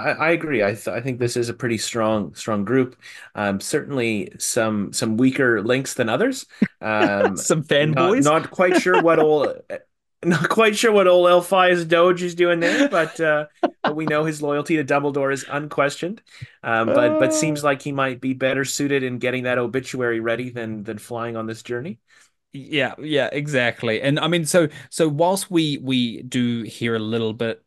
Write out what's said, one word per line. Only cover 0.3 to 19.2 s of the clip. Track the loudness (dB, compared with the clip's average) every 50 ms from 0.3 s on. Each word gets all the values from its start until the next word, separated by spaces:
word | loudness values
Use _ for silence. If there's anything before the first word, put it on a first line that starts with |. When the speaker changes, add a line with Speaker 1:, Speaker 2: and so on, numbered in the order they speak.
Speaker 1:
agree. | 0 0 -2 -2 0 0
I | 0 0 -2
th-, | -4 -6 -6
I | -6 -6
think | -6 -6 -4 -2
this | -2 -2 -2
is | -2 -4 -4
a | -4
pretty | -6 -4 -4 -2 -2
strong, | -4 -4 -2 -2 0 0 0 0 -2 -6 -8
strong | -10 -6 -4 -2 -2 -2
group. | 0 2 2 2 0 -4 _ -20 -20 -20 -20 -20 -14 -6
Um, | -4 -2 -2 -2 -2
certainly | -4 -2 -4 -4 -4 -2 -4 -2 -2 0 -2 -2 -4 -8 -10 -8
some, | -6 -4 -2 0 0 0 0 -2 -4 -4
some | -4 -4 -2 -2 2
weaker | 2 2 2 4 2 2 2 2 2
links | 2 0 0 0 -2 -6 -4
than | -4 -2 0
others. | 0 0 0 0 -2 -6 -10 _ -2 -2
Speaker 2:
<laughs> | -2 -2 _ -8
Speaker 1:
Um, | -4 -2 0 2 2 2 2 2 0 0 0 -2 0
Speaker 2:
Some | 0 0 0 0 0 2 2
Speaker 1:
not, | 2 2 2 2 2 2 2 4
Speaker 2:
fanboys. |
Speaker 1:
not | 4 4 2 2 0 -2
quite | -2 0 2 4 4
sure | 2 2 4 2 4
what | 4 4 4 4
Speaker 2:
<laughs> |
Speaker 1:
old, | 4 4 4 2 2 0 -4 -6 -12 -12 -14 -14 _ _ _ _ _ _ _ -4 0
not | 0 0 2 2 0
quite | 2 4 4 4 4
sure | 2 2 4
what | 4 6 6 6
old | 6 6 6 6
Alpheus | 6 4 4 4 2 4 4 4 4 2 2
Doge | 2 4 6 6 6 4 2
is | -2 -6 0
doing | 0 2 2 2 2
there, | 2 0 2 2
but, | 0 2 2 0 0 0 -2 -2
uh, | 0 0 0 0 -2 -6 _ -4 -4 -4 -4 _ -4
but | -4 -4
we | -2 -2
know | 0 0 0 0
his | -2 -4 -4
loyalty | -2 -2 -2 -2 0 0 0
to | 0 0
Dumbledore | 0 0 0 0 0 -2 0 0 -2
is | -2 -4 -6 -6
unquestioned. | -6 -6 -6 -4 -2 0 0 0 0 -4 -8 -8 -8 -10 _ _ -20 -20 -20 -20 _ -10
Um, | -4 0 0 2 2 2
but, | 4 4 4 4 4 2
but | 2 2 2
seems | 2 0 0 -2 0
Speaker 2:
Oh. | 0
Speaker 1:
like | 0 0 0
he | -4 -6
might | -2 -2 -2 -2 -4 -4
be | -4 -4
better | -2 0 0 0 0 0 -2
suited | -4 -2 -2 -2 0 0 0
in | 0 -2 -4
getting | -4